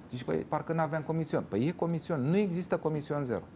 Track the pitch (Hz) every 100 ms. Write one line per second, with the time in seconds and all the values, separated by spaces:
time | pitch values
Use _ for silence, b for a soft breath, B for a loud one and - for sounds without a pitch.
0 | - 127 127 160 - 151 151 165 156 156
1 | 151 160 156 117 - 98 147 - 170 165
2 | - 156 131 196 202 170 175 170 156 156
3 | 147 147 127 98 -